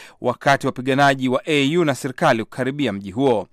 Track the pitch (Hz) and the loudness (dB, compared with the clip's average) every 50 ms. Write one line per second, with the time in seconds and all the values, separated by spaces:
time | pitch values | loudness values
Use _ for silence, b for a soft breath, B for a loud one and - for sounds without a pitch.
0 | B B B B - 123 117 - - 143 139 - - 135 - - 123 135 131 135 | B B B B -6 -6 -4 -2 2 2 2 2 2 -4 -6 -4 -2 -2 2 4
1 | 143 139 139 135 131 127 123 - - - 156 143 139 135 160 180 170 151 131 - | 4 2 2 2 0 -2 -2 -2 -2 0 0 2 2 2 2 2 2 0 0 -2
2 | - 131 127 - 175 156 123 113 107 - - - 127 127 143 147 143 117 98 101 | -4 -8 -6 0 2 2 2 2 -2 -6 -6 -6 -4 -4 -4 -2 -2 -2 -2 -4
3 | 98 98 95 123 139 131 117 104 87 - | -8 -8 -4 0 2 2 2 2 0 -6